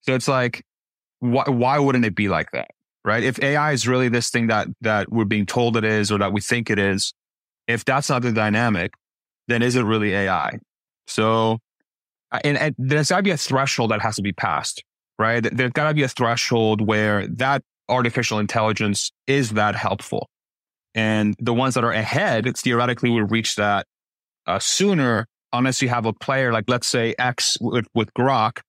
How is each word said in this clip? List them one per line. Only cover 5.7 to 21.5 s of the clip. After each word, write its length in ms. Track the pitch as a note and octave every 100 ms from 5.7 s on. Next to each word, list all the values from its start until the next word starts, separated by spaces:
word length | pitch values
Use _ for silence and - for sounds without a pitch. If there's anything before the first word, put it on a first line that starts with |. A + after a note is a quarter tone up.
| A2+
it 80 |
is 280 | A2 G#2+ G2+
or 80 | G#2
that 120 | G2+
we 100 | G#2
think 280 | - A#2+ A2+
it 100 | G#2
is, 340 | G2 G2 - - _ _ _ _ -
if 160 | A#2
that's 260 | - C3+ C#3+
not 120 | C3
the 100 | A#2+
dynamic, 600 | A2+ G#2+ G#2+ A#2+ G2 F2+ - _ _ _ _ -
then 140 | A#2
is 140 | B2 B2
it 80 |
really 300 | G#2+ A2 G#2
A 160 | F#2+ G2
I? 300 | F2+ A#1+ - _ _ _ _ -
So, 520 | - A2 A2+ A2+ A2+ _ _ _ _ _ _ _
uh, 80 | B2
and, 140 | D3 C#3+
and 180 | D#3 -
there's 320 | C3 D3 D3
gotta 140 | F#3
be 80 | G3+
a 60 | D#3+
threshold 540 | - C3 C3+ - A2+
that 100 | A2
has 160 | A2 G#2+
to 40 |
be 120 | G2+
passed, 500 | F2+ G#2 D2 - - - _ _ -
right? 240 | A2 A#2
Th-, 120 | A2
there's 180 | A#2+ B2+
gotta 220 | C3+ D3+
be 100 | D3+
a 40 | C3
threshold 800 | - A#2+ A#2 - A#2+ A2 G#2+ G#2+
where 420 | G#2+ G#2+ G#2 -
that 360 | A2+ C3 C#3 - _ -
artificial 500 | B2+ A#2+ B2+ A#2 A2
intelligence 720 | G#2 - A2 G#2+ G#2+ G2+ - _ -
is 260 | C#3 B2
that 240 | G#2+ G#2 G#2
helpful. 540 | A2 G2+ - - - _ _ _ _ _ _
And 420 | A2+ A2 G#2+ G#2 G2+
the 140 | A#2